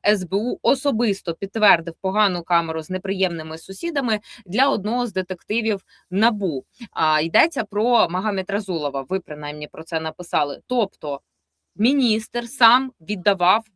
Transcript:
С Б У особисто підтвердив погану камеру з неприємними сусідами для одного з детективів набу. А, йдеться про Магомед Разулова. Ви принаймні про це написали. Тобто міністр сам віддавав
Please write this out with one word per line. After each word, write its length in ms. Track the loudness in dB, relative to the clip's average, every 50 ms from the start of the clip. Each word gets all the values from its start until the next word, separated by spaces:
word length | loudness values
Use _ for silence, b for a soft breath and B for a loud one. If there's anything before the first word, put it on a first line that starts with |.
| 4
С 180 | 2 2 2 0
Б 100 | -2 -2
У 220 | -2 -2 -2 -4 0
особисто 720 | 2 2 2 4 2 0 0 2 0 0 0 -2 _ -6 -4
підтвердив 600 | _ -6 -6 _ 2 6 6 6 4 2 -8 -10 _
погану 420 | -4 -2 2 2 2 2 0 -4
камеру 400 | -2 0 0 0 2 0 -4 -6
з 80 | -4 -4
неприємними 680 | -6 -4 -2 -4 -2 0 -2 -2 -2 -6 -8 -8 -10 -10
сусідами 600 | -10 -12 -10 -6 -6 -4 -2 -2 0 0 -2 -2 B B B B B
для 220 | -4 0 2 2 2
одного 380 | 2 0 -2 -2 -2 -2 -2
з 60 | -2
детективів 680 | -2 -4 -4 _ -8 -10 _ _ -4 -2 0 -2 -2 -2 _ b b b b b
набу. 540 | 0 2 2 2 2 0 -2 -2 -2 -4 -8 _ B B -16 B
А, 280 | _ 0 2 2 2 2
йдеться 440 | 0 2 2 2 2 2 0 -4 -6
про 440 | _ -2 -2 2 2 4 4 2 2
Магомед 420 | 0 -2 -2 -2 -2 -2 -4 -2
Разулова. 520 | -4 -4 -2 -2 -4 -2 -2 -2 -4 -4 -4 _
Ви 120 | -4 -4
принаймні 480 | -4 -6 -10 -8 -8 -8 -8 -8 -10 -10
про 140 | -12 -14 -10
це 160 | -6 -6 -4
написали. 600 | -4 -4 -8 -8 -8 -2 0 0 0 0 -2 -10 _
Тобто 540 | _ 0 0 0 -2 _ _ -8 -6 -6 -8 _ _ _ _ _ _ _ _ _ _ _
міністр 720 | 0 2 2 4 2 2 2 0 0 -4 -6 -8 -8 -8 -6
сам 440 | 0 2 4 4 4 4 0 -4 _ _
віддавав 640 | -8 -8 -6 0 0 0 2 4 4 2 2 2 0 _ _